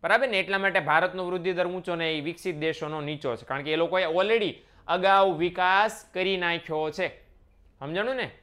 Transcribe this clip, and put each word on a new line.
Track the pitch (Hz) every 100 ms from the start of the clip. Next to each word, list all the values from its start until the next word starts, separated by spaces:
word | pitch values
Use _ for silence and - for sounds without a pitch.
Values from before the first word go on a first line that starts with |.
બરાબર | 170 220 262
ને? | 202
એટલા | 180 196
માટે | 196 185
ભારતનો | 151 156 180 185 180
વૃદ્ધિ | 185 170
દર | 180 180
ઊંચો | 185 180 170
ને | 165
એ | 156
વિકસિત | 147 165 190 151
દેશોનો | 160 156 151 156
નીચો | 147 151 139 113
છે, | -
કારણ | 135
કે | 143
એ | 156
લોકોએ | 170 185 175
already | 170 196 226 196 - _ _ -
અગાઉ | 175 185 196 196 160
વિકાસ | 175 180 180 190 214 220 -
કરી | 180 185 190
નાખ્યો | 175 170 170 156 156
છે. | 156 175 - _ _ _ _ _ _
સમજાણું | 139 170 220 262
ને? | 165 -